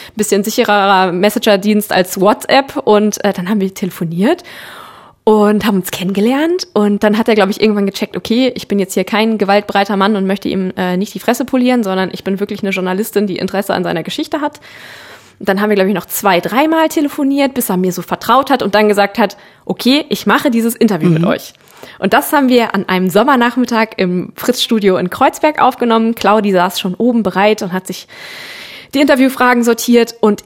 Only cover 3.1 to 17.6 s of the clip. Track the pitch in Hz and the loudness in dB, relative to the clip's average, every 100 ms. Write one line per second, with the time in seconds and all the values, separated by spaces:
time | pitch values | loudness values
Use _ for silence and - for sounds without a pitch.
3.1 | - 202 190 180 214 190 - 185 - 170 | 0 -2 -2 -2 -2 -2 -4 -8 -6 -6
4.1 | 170 226 339 - - - - - - - | 0 0 0 -6 -20 -20 -20 -20 -20 -20
5.1 | _ 220 214 208 214 208 196 - - 190 | _ 2 4 4 2 2 0 -2 -6 -4
6.1 | 196 220 269 330 359 - 208 208 202 214 | 0 0 2 0 -2 -2 0 0 2 0
7.1 | 208 233 214 190 - 220 208 196 - 208 | 0 2 2 2 2 0 0 -2 -4 -8
8.1 | 185 - 226 262 247 - 202 185 196 185 | -8 -2 0 0 -2 -4 -2 -2 -2 0
9.1 | 214 226 214 196 202 - 196 208 196 196 | 0 0 0 2 2 2 -2 0 2 2
10.1 | 208 190 196 - 196 185 - 180 180 208 | 2 0 -2 -2 -4 -4 -4 -2 -2 -4
11.1 | - - 240 254 254 247 247 196 190 185 | -4 -2 -2 0 0 2 0 0 -2 -4
12.1 | - 190 190 202 208 196 190 185 185 220 | -4 -6 -4 -4 -4 -4 -4 -4 -4 -2
13.1 | 202 208 175 190 196 - 185 170 165 170 | -2 -2 -4 -4 -4 -2 -4 -2 -4 -6
14.1 | - 311 302 294 - - - - - - | -8 -6 -4 -6 -8 -20 -20 -20 -20 -20
15.1 | - - - 202 190 214 202 190 185 - | -20 -20 -8 -4 -2 0 2 2 0 -4
16.1 | - 202 175 - 220 311 320 320 330 294 | -2 2 2 0 0 0 2 0 0 -2
17.1 | - 269 277 277 262 | -2 -2 0 0 -2